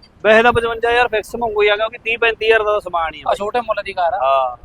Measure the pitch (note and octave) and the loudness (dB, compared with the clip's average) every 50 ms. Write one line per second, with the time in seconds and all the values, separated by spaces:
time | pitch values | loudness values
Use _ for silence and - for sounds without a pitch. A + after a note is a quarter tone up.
0 | - _ _ _ - G3+ A3 A3 A3+ A#3+ A#3 A#3 A3+ A#3 A#3 A3+ A#3 A#3 A#3+ A#3+ | -20 _ _ _ 2 4 4 6 6 4 4 2 0 -2 -4 -2 -2 0 2 2
1 | B3 A#3+ - G#3+ G3 - - A#3 A#3+ A#3 G#3 G#3 G#3 G#3 G#3 G#3 A3 A3 A#3 A#3 | 2 0 0 -4 -6 -6 -8 -6 -6 -4 -2 0 2 2 2 0 -2 -4 -6 -8
2 | - A3 A3+ A#3 A#3 A#3 A3 - A3 A3 A3+ A3 G#3+ G#3 G#3 G#3 - F3+ F3+ E3+ | -6 -6 -4 0 0 0 0 0 2 2 2 2 2 0 -2 -2 -2 -4 -4 -4
3 | E3 D#3+ D3+ D3+ C#3+ - - F3 G3+ G#3 G#3+ B3 A#3 A3 G#3+ G3+ G3+ G3 G3 F#3 | -4 -4 -6 -6 -4 -4 -2 -2 -2 -4 -4 -4 -2 -2 -4 -4 -6 -8 -4 -2
4 | F3+ E3 E3+ F#3 B2+ C3+ C#3 C3+ C3 B2+ B2 A#2+ - | -2 -2 -2 0 0 2 2 2 0 -2 -4 -8 -16